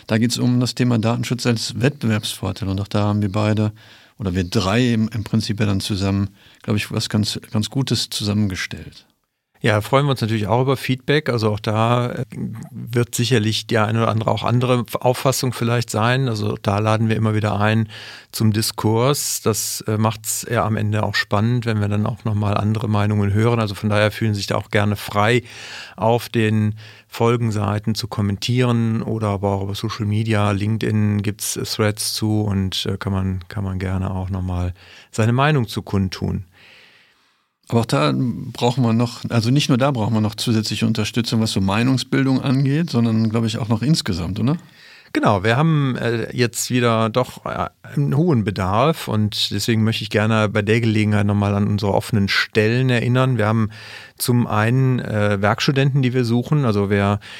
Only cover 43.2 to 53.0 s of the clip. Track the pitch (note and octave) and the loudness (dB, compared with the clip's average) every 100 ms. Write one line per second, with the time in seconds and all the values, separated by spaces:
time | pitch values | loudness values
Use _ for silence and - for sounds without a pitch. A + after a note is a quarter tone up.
43.2 | A2+ A2+ A#2 A2 G#2+ A2 A#2+ E3 - F2 | 2 0 -2 -2 -2 0 2 0 0 -4
44.2 | E2+ G2+ A#2 E3 - - - - - D4+ | -4 -2 0 -2 -6 -20 -20 -20 -8 0
45.2 | D4 G2+ G#2+ A#2+ D#3+ D3+ C3+ A#2+ A#2+ A#2 | 2 2 2 2 2 2 0 0 -2 -2
46.2 | - C3 A#2+ - - B2 A#2+ A2+ A2 A#2 | -4 -2 -2 -2 -2 0 2 2 2 0
47.2 | B2 - - - - - - - C#3+ C#3 | -2 -6 -8 -6 -6 -10 -6 -4 0 2
48.2 | F3 A#2+ G2+ F#2+ F#2 G#2+ D3 D#3 - A2 | 4 2 2 -2 0 2 2 0 -2 0
49.2 | G#2+ - - G#2 A2 A2 A2 A2 G#2+ G#2+ | 0 -2 -4 -2 0 2 2 0 0 0
50.2 | G#2+ A2 G#2+ G#2 G#2 A#2 A2+ G#2+ G#2 G#2 | 2 2 2 0 2 2 2 2 2 2
51.2 | G2+ G2+ G2+ G2+ G#2 G#2 G2+ A2 - A2 | 2 2 2 2 0 0 0 0 0 0
52.2 | G2 - - A2 G#2+ A#2+ C3 A#2+ | 2 0 0 2 2 2 2 2